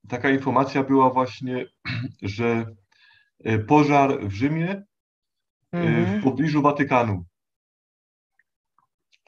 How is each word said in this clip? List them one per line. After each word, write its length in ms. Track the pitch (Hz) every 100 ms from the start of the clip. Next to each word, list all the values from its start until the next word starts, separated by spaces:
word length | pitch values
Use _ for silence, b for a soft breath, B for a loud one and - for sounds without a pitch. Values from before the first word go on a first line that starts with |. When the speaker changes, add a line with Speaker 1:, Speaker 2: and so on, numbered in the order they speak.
| -
Speaker 1:
taka 200 | 123 139
informacja 540 | 135 135 123 135 143
była 260 | 135 135 131
właśnie, 560 | 127 123 - 127 127 127 _ -
<clears throat> 360 | 120 127 -
że, 440 | 98 101 117 113 110 - _ b b b b _ -
y, 120 | 110
pożar 680 | 104 151 139 143 139 135 101
w 40 |
Rzymie, 400 | 98 139 160 170
y, 120 | 196 - _ _ _ _ _ _ _ _ 175
Speaker 2:
Mhm. 420 | 165 156 180 208
Speaker 1:
w 40 |
pobliżu 380 | 135 117 160 147
Watykanu. 640 | 143 143 135 127 117 98 87 _ _ _ _ _ _ _ _ _ _ _ _ _ _ _ _ _ _ _